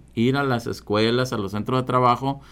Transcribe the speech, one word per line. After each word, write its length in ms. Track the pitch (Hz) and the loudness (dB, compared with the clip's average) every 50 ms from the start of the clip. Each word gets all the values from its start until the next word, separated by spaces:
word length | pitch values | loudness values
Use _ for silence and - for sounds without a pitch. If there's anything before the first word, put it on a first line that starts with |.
| - - - | -14 -8 -2
ir 220 | 113 117 127 131 | 0 2 2 2
a 80 | 143 139 | 0 0
las 220 | 135 127 113 - | 0 -2 -2 -4
escuelas, 680 | - 98 - - - 104 107 110 113 120 127 127 127 | -6 -8 -8 -4 0 2 2 2 2 2 0 0 -2
a 60 | 127 110 | -2 -4
los 140 | 98 92 | -4 -4
centros 280 | 101 104 98 123 127 131 | -4 -6 -2 -2 -2 0
de 60 | 127 | 0
trabajo, 560 | 127 127 127 123 123 120 117 131 139 143 - - - | 0 2 2 4 4 2 2 -2 -4 -6 -6 -12 -20